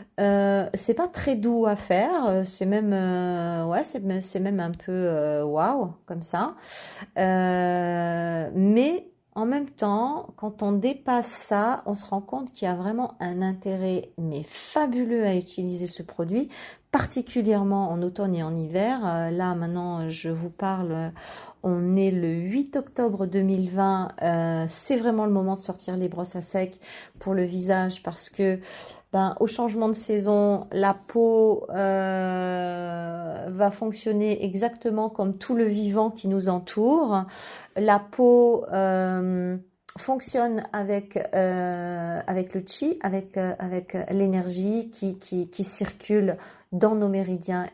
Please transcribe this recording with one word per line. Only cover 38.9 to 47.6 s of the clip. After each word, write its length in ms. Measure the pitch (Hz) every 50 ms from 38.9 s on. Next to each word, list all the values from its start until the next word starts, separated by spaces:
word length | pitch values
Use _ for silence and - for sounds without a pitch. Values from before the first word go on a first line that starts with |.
| 190 185 185 185 185 185 185 185 185 180 180 180 185 185 185 _ _ _ _ - -
fonctionne 680 | - - - 262 262 - - - 254 240 240 226 214 - - -
avec, 440 | 208 202 196 202 202 202 202 - - - - -
euh, 840 | 190 185 185 180 180 180 180 180 175 175 175 175 175 170 170 170 170 -
avec 260 | - 185 185 185 185 -
le 120 | 190 185
chi, 320 | - - - 277 311 359 339 -
avec, 360 | 196 185 196 190 190 - 196
euh, 160 | 185 185 175 -
avec 380 | 185 180 180 180 180 - - 185 - -
l'énergie 800 | 190 196 196 190 185 185 180 180 180 180 190 202 220 233 226 226
qui, 280 | - - 202 196 185 185
qui, 300 | - - 185 180 175 175
qui 160 | - - 196
circule 720 | - - - 208 - - - - - 208 214 202 185 170 - - - - - - - 185
dans 220 | 180 208 214 220
nos 140 | 214 208 202
méridiens 580 | 196 196 190 185 185 175 170 185 180 180